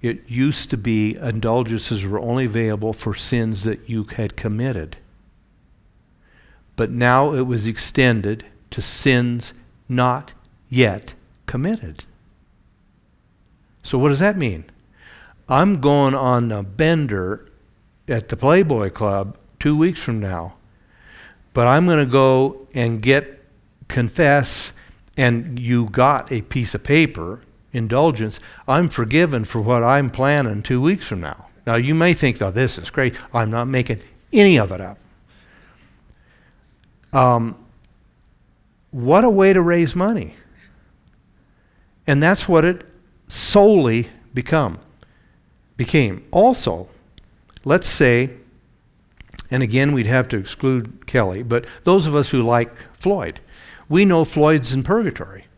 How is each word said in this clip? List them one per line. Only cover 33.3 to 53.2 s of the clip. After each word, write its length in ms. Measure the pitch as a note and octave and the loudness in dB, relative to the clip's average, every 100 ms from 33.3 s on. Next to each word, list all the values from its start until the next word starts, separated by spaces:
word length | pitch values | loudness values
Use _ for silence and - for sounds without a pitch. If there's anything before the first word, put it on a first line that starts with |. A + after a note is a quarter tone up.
I'm 160 | A#2+ A2 | -4 -2
not 160 | A2+ A#2+ | -2 -2
making 360 | C3 B2 G#2+ - _ _ | -2 -2 -6 -10 _ _
any 260 | A#3+ G3+ D#3+ | 4 6 6
of 140 | G2+ | 2
it 100 | F#2 | -4
up. 160 | F#2+ G2+ _ _ _ _ _ _ _ _ _ _ _ _ _ _ _ _ _ _ _ _ _ | -12 -16 _ _ _ _ _ _ _ _ _ _ _ _ _ _ _ _ _ _ _ _ _
Um, 440 | C#3 B2+ A#2+ A#2 - - _ _ _ _ _ _ _ _ _ _ _ _ | 2 4 4 0 -8 -20 _ _ _ _ _ _ _ _ _ _ _ _
what 320 | C#3 A#2+ E3+ | -6 4 4
a 60 | B3 | 6
way 240 | G3 F#3+ | 4 4
to 80 | F#3 | 4
raise 340 | E3+ E3+ E3 E3+ | 4 2 0 0
money. 400 | F#3+ A3 E2 - _ _ _ _ _ _ _ _ _ _ _ _ _ _ _ _ - | -2 -2 -6 -14 _ _ _ _ _ _ _ _ _ _ _ _ _ _ _ _ -2
And 180 | C#3+ | 2
that's 240 | D#3+ G3+ - | 2 0 2
what 160 | E3+ | 4
it 220 | D#3+ F3+ - - _ _ _ | 4 0 -10 -20 _ _ _
solely 840 | - - G#3 G3+ G#3 C3 A2+ A2+ - _ | -6 2 4 6 6 4 0 -2 -10 _
become, 460 | B2+ B2 D#3+ B2 E2+ - _ _ _ _ _ _ _ _ - | -8 -2 0 -2 -6 -18 _ _ _ _ _ _ _ _ -8
became. 500 | A#2+ D#3+ A#2+ F#2+ - | 0 2 0 -2 -4
Also, 560 | F3 A3+ B3 - E2+ - - _ _ _ _ _ - - | 2 4 2 -2 -6 -10 -20 _ _ _ _ _ -14 0
let's 220 | E3+ F#3 | 0 2
say, 440 | - C3+ A#2+ B2+ - - _ _ _ _ _ _ _ - - - | 2 4 4 0 -8 -20 _ _ _ _ _ _ _ -20 -18 -6
and 100 | B2 | -2
again, 300 | B2 A#2+ C#3 | 0 2 2
we'd 160 | C#3+ G#2+ | 2 2
have 200 | B2+ A2 | 0 0
to 80 | A2 | -4
exclude 680 | G2 - C3+ B2+ A2+ - - | -8 -4 -2 -2 -4 -14 -4
Kelly, 380 | C3 G2+ F#2+ | -2 -2 -4
but 220 | A#2+ A#2+ A#2 - | -4 -4 -4 -6
those 240 | - F#3 D#3 | 2 2 4
of 80 | D3 | 0
us 160 | C3+ | 0
who 100 | C3+ | 0
like 320 | A#2 A#2+ A#2 - - _ | 2 2 0 -8 -20 _
Floyd, 420 | F#3 G3 | -2 -2